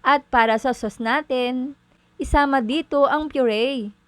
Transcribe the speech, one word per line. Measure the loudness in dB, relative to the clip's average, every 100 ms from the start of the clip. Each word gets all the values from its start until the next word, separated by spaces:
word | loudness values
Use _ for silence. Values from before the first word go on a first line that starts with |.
At | 2 0 2
para | 0 2 2
sa | 0
sauce | -4 -6 -6
natin, | -2 -2 -2 -4 -2 -4 -8 -12 _ _ _ _
isama | 0 2 4 2
dito | 0 -4 -2 2 2
ang | 2 -2
puree. | 0 0 0 -2 -4 -8 -12